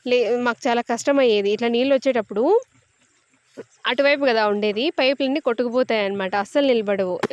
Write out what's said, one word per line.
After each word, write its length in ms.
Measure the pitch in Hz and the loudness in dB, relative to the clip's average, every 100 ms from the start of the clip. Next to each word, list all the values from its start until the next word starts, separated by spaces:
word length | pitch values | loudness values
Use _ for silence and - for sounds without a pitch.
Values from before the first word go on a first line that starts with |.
| 247 | -2
లే, 300 | 247 214 240 | 0 0 0
మాకు 320 | 247 226 247 | -2 -2 -2
చాలా 120 | 233 | -2
కష్టం 380 | 233 233 285 277 | -2 -4 0 2
అయ్యేది. 320 | 247 208 202 | 4 2 0
ఇట్లా 180 | 208 233 | -2 0
నీళ్ళు 260 | 233 269 | 0 2
వచ్చేటప్పుడు 680 | 269 269 240 202 208 285 453 - _ _ _ _ _ _ _ _ - - _ 220 | 0 0 -2 -2 0 2 2 0 _ _ _ _ _ _ _ _ -20 -20 _ -4
అటువైపు 380 | 254 277 285 | 0 2 2
కదా 240 | 277 226 214 | 2 2 2
ఉండేది, 420 | 208 208 202 302 | 0 -2 -2 -2
పైపులన్నీ 500 | - 262 285 269 294 | 0 0 0 -2 -2
కొట్టుకుపోతాయి 640 | 254 226 240 247 247 220 | -2 -2 -2 -2 0 0
అన్నమాట, 320 | 196 196 190 202 | -2 -4 -4 -4
అస్సలు 300 | 202 294 277 | -2 0 2
నిలబడవు. 540 | 233 202 196 185 180 - | 2 0 -2 -2 -6 -8